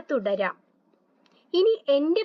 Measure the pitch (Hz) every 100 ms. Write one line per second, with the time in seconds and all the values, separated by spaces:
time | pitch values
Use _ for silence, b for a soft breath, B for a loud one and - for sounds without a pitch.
0 | 311 269 202 202 190 - _ _ _ _
1 | _ _ _ b b 349 427 440 - 277
2 | 302 381